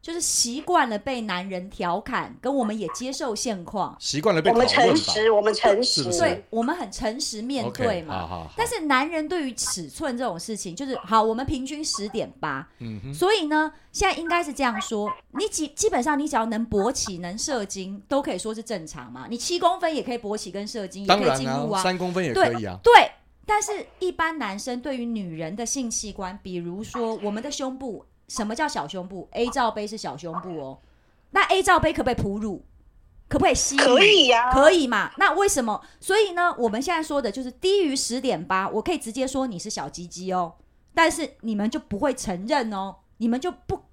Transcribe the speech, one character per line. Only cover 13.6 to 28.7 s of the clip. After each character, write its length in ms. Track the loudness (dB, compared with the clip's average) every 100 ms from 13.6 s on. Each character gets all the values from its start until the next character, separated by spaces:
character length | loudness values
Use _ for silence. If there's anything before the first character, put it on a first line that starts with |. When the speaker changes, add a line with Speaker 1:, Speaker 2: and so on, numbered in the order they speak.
| 0 -4 _
Speaker 1:
现 180 | -2 0
在 60 | 0
应 140 | -2
该 120 | -2
是 120 | -2
这 100 | -2
样 160 | -2 -2
说： 320 | -4 -4 -4 -8 _
你 140 | -6 -4
基-， 180 | -4 -6 -2
基 140 | 0
本 120 | 2
上 160 | 2 0
你 80 | 0
只 120 | 0
要 80 | 0
能 200 | -2 0
勃 200 | 0 0
起、 280 | 0 -4 -6
能 200 | -8 -6
射 280 | -4 -4 -4
精， 360 | -8 -10 -12 -2
都 140 | 0
可 100 | 0
以 40 | -4
说 160 | -6
是 100 | -8
正 240 | -8 -8 -8
常 240 | -14 -14
嘛。 140 | -14 -8
你 60 | -6
七 240 | -2 2
公 180 | 2 2
分 160 | -2
也 80 | -2
可 120 | -4
以 40 | -6
勃 200 | -6 -6
起 140 | -6
跟 140 | -8 -8
射 220 | -8 -10
精， 180 | -8 2
也 100 | 4
可 120 | 4
以 80 | 2
进 100 | 0
入 60 |
啊。 60 | -2
Speaker 2:
当 120 | 0
然 40 |
啊， 100 | 0
三 140 | 0 0
公 160 | -2
分 100 | 0
也 100 | 0
可 200 | 2 2
以 100 | 2
啊。 140 | -6 2
Speaker 1:
对， 120 | 10
对， 180 | 10 10 -2 _ _ -2
但 160 | -2
是 240 | -2 -6 -8 -6
一 100 | -6
般 280 | -2 -4 -2
男 200 | -6 -6
生 220 | -6 -6
对 160 | -6 -6
于 80 |
女 340 | -4 -6 -6 -8
人 160 | -8
的 120 | -6 -4
性 260 | -4 -4
器 220 | -4 -6
官， 260 | -8 -10 -10
比 140 | -8 -6
如 260 | -6 -8
说 380 | -8 -4 -4 -2
我 60 | -4
们 140 | -4
的 80 | -6
胸 260 | -6 -6 -6
部， 280 | -10 -10 -14 _ _
什 180 | -6 -6
么 80 |
叫 140 | -2
小 180 | -2